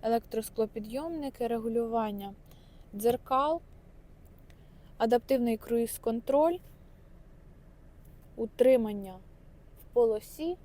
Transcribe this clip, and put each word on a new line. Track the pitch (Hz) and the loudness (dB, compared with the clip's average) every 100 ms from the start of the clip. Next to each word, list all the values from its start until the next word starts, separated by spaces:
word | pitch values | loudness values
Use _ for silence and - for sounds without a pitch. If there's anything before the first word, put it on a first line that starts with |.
електросклопідйомники, | 220 233 - 220 220 - 220 - 214 247 320 330 277 - 233 | 0 -2 -2 -8 -8 -4 -4 -4 -8 -6 -6 -6 -8 -4 -2
регулювання | 233 226 226 226 226 214 202 196 196 - - - - - 202 | -2 0 -2 0 -2 -2 -6 -10 -14 -20 -20 -20 -20 -16 -2
дзеркал, | 226 247 - 262 285 339 - - - - - - - - - - - - - - | 0 0 0 0 2 -2 -6 -20 -20 -20 -20 -20 -20 -20 -20 -20 -20 -20 -20 -4
адаптивний | 226 240 - 269 240 220 | 2 2 2 0 2 -2
круїз-контроль, | - 233 233 - - 226 - 269 320 359 - - - - - - - - - - - - - - - - - - | -2 -2 -2 -4 -4 -4 0 4 4 2 -10 -20 -20 -20 -20 -20 -20 -20 -20 -20 -20 -20 -20 -20 -20 -20 -20 -8
утримання | 226 - 254 262 214 208 190 185 - - - - - - | -8 4 6 6 4 -6 -10 -14 -18 -20 -20 -20 -20 -20
в | - | -4
полосі | - 226 214 - - 320 359 | 2 2 2 -6 -8 -6 -6